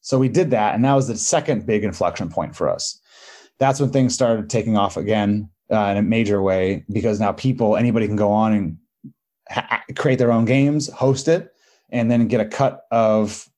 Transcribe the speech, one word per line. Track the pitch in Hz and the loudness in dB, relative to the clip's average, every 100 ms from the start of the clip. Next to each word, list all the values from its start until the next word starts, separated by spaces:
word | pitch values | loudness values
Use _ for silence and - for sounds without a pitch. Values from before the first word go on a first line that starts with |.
So | - 131 | -2 0
we | 131 | 2
did | 113 170 | 2 2
that. | 120 107 107 | 2 0 2
And | |
that | 135 | 2
was | 139 135 | 2 0
the | 110 | -4
second | - 165 143 117 98 | -2 -2 0 -4 0
big | 107 101 | -2 -2
inflection | 87 87 - 90 | -2 -4 -2 -6
point | 85 76 | -4 -6
for | - 73 | -4 -4
us. | 50 - - _ - - - - _ | -2 -6 -10 _ -20 -20 -20 -20 _
That's | 135 135 | 0 2
when | 139 | 0
things | 139 127 | 2 0
started | 123 123 113 104 | 2 0 0 -2
taking | 117 110 107 | -2 0 2
off | 101 - | 0 -2
again, | 101 107 104 104 104 _ _ | -2 0 0 -2 -4 _ _
uh, | 107 101 | 0 0
in | 101 | 0
a | |
major | 104 113 107 101 | 0 0 2 2
way, | 98 95 92 98 - | 2 0 0 -2 -4
because | 104 110 104 | -2 -2 0
now | 104 | -2
people, | - 131 123 110 107 | -2 -2 0 2 2
anybody | 120 113 107 | 2 0 0
can | 107 | 0
go | 104 | 2
on | 104 110 | 2 2
and | 107 87 82 _ _ - _ _ _ _ | 0 -2 -8 _ _ -20 _ _ _ _
ha-, | - - 117 - 135 | -8 -4 -6 -6 -4
create | 143 127 | 0 2
their | 120 | 2
own | 117 117 | 2 2
games, | 131 143 147 143 | 2 2 0 -4
host | - 131 139 - | -2 0 0 2
it, | 170 - _ _ _ _ | 0 -2 _ _ _ _
and | 123 113 | -2 2
then | 120 113 | 2 2
get | 113 | 0
a | 107 | -2
cut | - 135 - _ | 0 -2 -2 _
of | 117 110 107 104 - - | 2 2 2 0 -6 -18